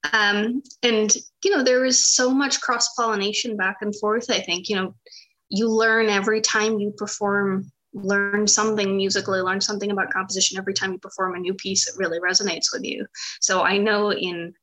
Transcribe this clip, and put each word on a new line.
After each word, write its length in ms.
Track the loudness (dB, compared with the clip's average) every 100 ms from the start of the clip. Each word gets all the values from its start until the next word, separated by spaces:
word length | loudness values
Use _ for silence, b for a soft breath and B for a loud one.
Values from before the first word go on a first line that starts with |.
| 0
Um, 500 | 2 4 2 0 -2 -8 -2
and, 280 | 2 2 2 0 -2 _
you 80 | 0
know, 140 | 2
there 200 | 4 4
is 300 | 4 4 4
so 160 | 4 4
much 300 | 2 2 -2
cross-pollination 960 | -2 0 0 0 0 0 0 -2 -4 -2
back 220 | -2 -2
and 160 | -6 -4
forth. 340 | 0 -2 0
I 100 | -4
think, 280 | -2 -6 -2
you 80 | -2
know, 180 | -2 -6 -20 B B _ _
you 200 | 0 2
learn 420 | 4 4 4 4
every 320 | 2 2 0
time 360 | 2 2 2 0
you 140 | -2 -6
perform, 760 | -10 -4 0 0 0 -2 -6 _ _
learn 520 | -8 0 0 2 0 2
something 480 | 2 2 2 0 2
musically, 420 | 0 0 0 0
learn 220 | 0 0
something 280 | -2 -2 -2
about 220 | -2 -2
composition. 460 | -2 -4 0 0 0
Every 160 | -4
time 180 | -2 -4
you 60 | -6
perform 360 | -12 -4 -4
a 40 | -2
new 160 | -4
piece, 340 | -4 -2 -2 -2
it 100 | -2
really 220 | -4 -2
resonates 460 | 0 0 0 -2 -4
with 140 | -4
you. 220 | -6 -8 -10 B B B
So 220 | 0 2
I 160 | 2 2
know 340 | 2 2 0
in 400 | 0 -4 -6 -10 -12